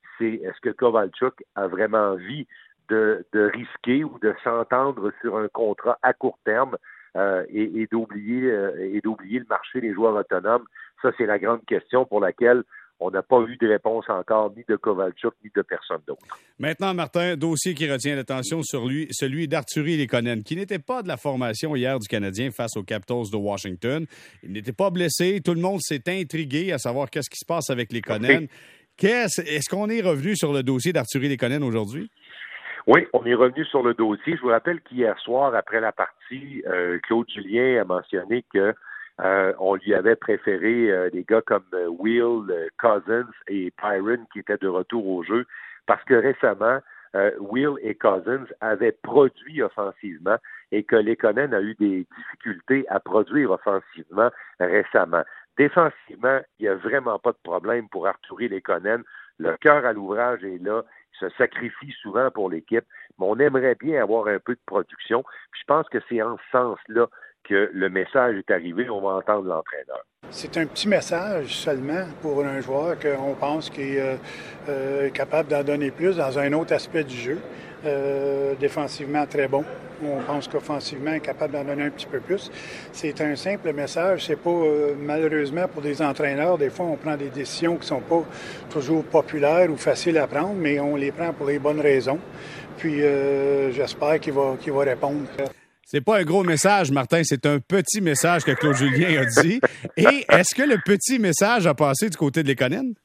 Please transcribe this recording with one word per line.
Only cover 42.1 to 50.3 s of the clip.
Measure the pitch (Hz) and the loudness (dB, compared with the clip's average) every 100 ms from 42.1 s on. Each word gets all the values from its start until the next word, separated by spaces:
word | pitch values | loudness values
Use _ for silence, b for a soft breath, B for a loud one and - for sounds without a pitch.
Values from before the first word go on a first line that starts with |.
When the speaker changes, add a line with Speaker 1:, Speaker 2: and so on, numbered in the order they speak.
| 117 120 117 98 | 2 2 0 -4
Speaker 1:
euh, | 87 80 - | -6 -6 0
Cousins | 120 104 92 113 123 - - | 2 2 0 -2 -4 -14 -8
et | 98 90 - | -6 -6 -6
Byron | 104 98 101 123 110 | -4 -2 0 -2 -4
qui | 104 | -14
étaient | 95 104 | -4 -2
de | 98 | 0
retour | 90 92 117 98 | -2 -2 -4 -2
au | 90 | -4
jeu | 85 117 123 B B B - | -2 -2 -2 B B B 0
parce | 104 | 0
que | - | 4
récemment, | 120 123 127 123 98 110 135 B B B 95 | 4 4 2 0 2 0 0 B B B 0
euh, | 101 - | 0 0
Will | 101 120 147 - | -4 0 0 -2
et | 110 104 | -6 2
Cousins | 113 95 87 135 127 - | 2 2 -2 -4 -6 -6
avaient | 110 104 113 | -2 2 0
produit | - - 123 135 - 147 156 | 0 2 4 4 2 -12 -4
offensivement | 107 - 101 - 101 78 90 | -4 -2 -6 -6 -12 -6 0